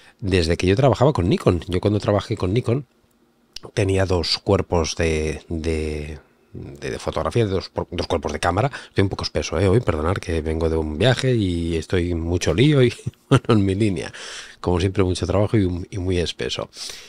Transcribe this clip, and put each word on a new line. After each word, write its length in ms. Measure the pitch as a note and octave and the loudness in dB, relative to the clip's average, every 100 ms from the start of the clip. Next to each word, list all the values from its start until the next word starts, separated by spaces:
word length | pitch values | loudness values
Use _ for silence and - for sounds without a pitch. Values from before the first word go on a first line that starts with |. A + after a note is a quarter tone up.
| - - | -20 -10
desde 360 | F#2+ F#2 E2 E2+ | 0 2 2 2
que 80 | F#2 | 2
yo 100 | G2+ | 4
trabajaba 380 | C3+ G#2 C3 | 4 4 4
con 160 | - F2+ | 2 0
Nikon. 320 | G#2 - F2+ - | 2 2 0 0
Yo 120 | F2+ | 0
cuando 180 | G#2 G#2 | 2 0
trabajé 380 | G2+ G2+ - G#2 | 2 0 0 -4
con 160 | F2+ | -2
Nikon 320 | A2+ A#2+ B2 - _ _ _ _ _ _ - - | 0 0 -2 -4 _ _ _ _ _ _ -20 -10
tenía 320 | - G2 F#2+ | -2 0 2
dos 320 | F#2+ F2+ D#2 - | 2 0 0 -2
cuerpos 580 | - G2 E2 F2+ D#2 - | 2 2 2 0 0 0
de, 460 | E2 D#2 D#2 D2+ - | 0 0 -2 -6 -6
de, 680 | E2 D#2+ D#2+ D#2 D2+ D2 D2+ - _ _ | -6 -2 -2 -2 -6 -8 -12 -18 _ _
de, 380 | C2 C#2 C#2 C2 | -16 -14 -12 -8
de 80 | - | -8
fotografía, 480 | - - D#2 A#2+ G#2+ | -6 -4 -2 0 0
de 60 | |
dos, 180 | F#2 - - F2 | 0 -4 -8 -6
dos 160 | F2 E2 | -6 -2
cuerpos 240 | D#2+ D#2 | -2 -2
de 40 | D2+ | -2
cámara. 320 | F#2 F#2 C3+ - - | 0 0 0 -4 -6
Estoy 120 | - | 0
un 80 | G2 | 0
poco 160 | - | 0
espeso, 340 | - - D2+ D#2 | -4 -4 -2 0
¿eh? 80 | G2 | 4
Hoy, 140 | G#2 | 2
perdonad 360 | - D#2 D#2+ G2+ | 2 0 0 -2
que 260 | - E2 | -2 -4
vengo 260 | D#2 D#2+ D#2+ | -2 0 0
de 80 | D#2+ | 0
un 220 | D#2 D2+ | -2 0
viaje 360 | A#2+ A#2+ C3 | 0 2 2
y 420 | A#2+ F#2+ E2+ E2 E2 | 0 0 0 -2 -4
estoy 360 | - F#2 F2 | -2 -2 0
mucho 380 | E2+ E2 F2 - | -2 0 -2 0
lío 300 | E2 C#3+ C#3+ | 2 4 6
y, 100 | B2 - - | 4 0 -10
<laughs> 160 | - - | -8 2
bueno, 140 | C3+ - | 2 4
en 160 | A#2 | 4
mi 100 | G2 | 4
línea. 380 | F#2+ G#2+ E2+ A1 - - - - - | 2 0 0 -6 -12 -14 -14 -16 -8
Como 180 | - F2+ | 0 2
siempre, 260 | G2 G2 | 2 2
mucho 220 | F#2 F2+ G#2 | 0 0 0
trabajo 300 | F#2 G#2 A2+ | 2 2 2
y, 300 | F#2 F2 F2+ | 2 -2 -6
y 80 | G#2 | -6
muy 220 | F2+ F2+ | -2 0
espeso. 500 | D#2+ - B1 - - - - - | -2 -4 -6 -6 -8 -10 -14 -14